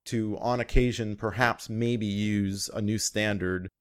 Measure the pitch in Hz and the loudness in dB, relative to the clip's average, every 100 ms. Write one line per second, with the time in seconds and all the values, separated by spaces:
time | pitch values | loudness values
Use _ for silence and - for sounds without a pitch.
0 | - 117 107 104 117 123 113 131 123 113 | -4 -2 -2 -2 0 0 4 4 4 2
1 | 107 104 110 98 120 110 - 110 117 120 | -4 -4 -4 2 2 0 -4 -2 0 0
2 | 107 101 104 104 98 98 - - 104 107 | 0 0 2 2 0 -2 -6 -2 -2 0
3 | - 107 107 101 92 92 92 _ | 0 0 0 0 0 -2 -6 _